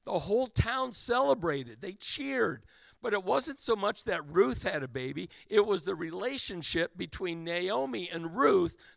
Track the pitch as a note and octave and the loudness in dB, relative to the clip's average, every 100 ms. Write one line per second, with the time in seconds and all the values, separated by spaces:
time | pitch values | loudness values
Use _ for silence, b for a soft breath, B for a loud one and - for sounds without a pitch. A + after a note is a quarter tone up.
0 | - F#3 D3+ A3 B3+ - A3+ C4 C4 - | -4 -2 2 2 2 2 2 0 -2 0
1 | - A#3+ C#4 B3+ E3 C#3 A#2+ A2+ E3+ G3+ | 2 4 4 2 2 -2 -6 -10 -12 -4
2 | - - C#4 C4 G#3 A#2+ - B B B | -2 -2 -2 0 0 -2 -12 B B B
3 | A#3+ G3+ F#3 C4+ B3 C4+ - G#3+ G3+ G#3+ | -2 0 2 0 0 -4 0 2 2 -2
4 | - E3+ D3 E3 B3 A#3+ - E3 C3 B2 | -4 -4 0 4 4 2 -2 -2 -4 -4
5 | B2+ C#3 F3+ B B G#3 G#3+ F#3+ D3+ E3+ | -6 -6 -8 B B 4 4 2 0 -4
6 | E3 F3+ A#3+ C4+ - F#3 D3+ E3 E3 F#3 | -6 -4 -4 -2 -2 -2 0 0 0 -4
7 | D3+ - F#3 E3+ E3 F3 F#3 A#3 C4+ A3+ | -8 -4 -4 -4 -4 -4 -2 -2 -2 -4
8 | F3 E3+ E3 E3 - G3 E3 - B | -6 -6 -4 2 4 4 2 -4 B